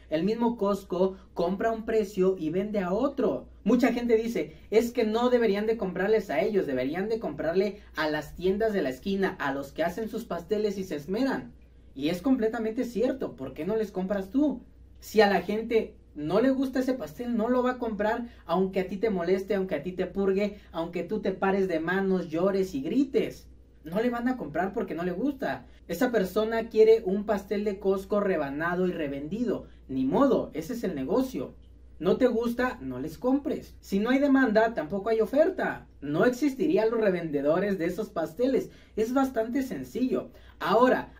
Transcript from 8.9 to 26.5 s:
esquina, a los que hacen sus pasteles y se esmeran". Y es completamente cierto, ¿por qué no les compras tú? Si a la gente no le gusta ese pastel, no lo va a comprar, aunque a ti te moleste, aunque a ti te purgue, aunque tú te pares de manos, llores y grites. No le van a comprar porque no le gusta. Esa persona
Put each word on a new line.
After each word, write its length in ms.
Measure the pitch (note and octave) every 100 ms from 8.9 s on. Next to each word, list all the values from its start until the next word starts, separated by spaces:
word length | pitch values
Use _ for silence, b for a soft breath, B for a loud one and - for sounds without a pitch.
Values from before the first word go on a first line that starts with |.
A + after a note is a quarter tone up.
esquina, 460 | B2+ G3 G3 F#3 -
a 140 | C#3
los 180 | C#3 -
que 120 | -
hacen 260 | E3+ A3+ A3
sus 160 | A3+ -
pasteles 540 | E3+ - G#3 G#3+ G3
y 40 |
se 120 | F#3 D3
esmeran". 580 | D3+ G#3+ C4+ F3 A#2+ - - - -
Y 160 | - D3+
es 140 | F3+
completamente 640 | C#4 A#3 A3 A#3 A3 A3 A3
cierto, 500 | G3 B3+ C#4 - -
¿por 180 | B2+
qué 120 | - E3
no 100 | A3
les 160 | G#3
compras 400 | F#3+ F#3 G3 F#3+
tú? 320 | C4 D4 G3+ - - - -
Si 220 | - G#3
a 80 | G3+
la 120 | F#3
gente 540 | - G#3+ A3+ A3+ - - - D3
no 260 | D3+ F#3+
le 80 | C4
gusta 300 | C4+ C4+ C4+
ese 160 | B3+ B3
pastel, 420 | - - A#3+ A3+
no 100 | A3+
lo 120 | B3+
va 120 | B3
a 40 | B3
comprar, 500 | A3+ G3+ G#3+ B3 A#3+ B -
aunque 340 | F3 F#3+ G3
a 80 | -
ti 100 | G3
te 140 | A3+
moleste, 420 | F#3+ E3+ G3 -
aunque 220 | G3 F#3+ D3+
a 80 |
ti 80 | F3+
te 160 | F3+ F3+
purgue, 500 | G3 G3 F#3+ G3+ B B
aunque 320 | E3+ E3 F3+
tú 180 | F3 G#3
te 100 | G3+
pares 360 | F#3 G3 G3 F#3+
de 120 | D#3
manos, 500 | E3 F#3+ F#3+ F#3 D#3
llores 440 | D#3+ F#3+ G3 F#3
y 80 | C3+
grites. 640 | D3 B3 C#4+ G#3 D#3 - - - - -
No 180 | D#3 F#3
le 80 | B3
van 180 | A#3+ A#3+
a 80 | B3+
comprar 380 | D#3 D#3 G3
porque 220 | A#3 G3 D3+
no 80 |
le 80 | F3+
gusta. 560 | F3 C4+ C#4 C#3+ B2 B B -
Esa 240 | E3+ B3+
persona 580 | A3+ F#3+ G#3+ A3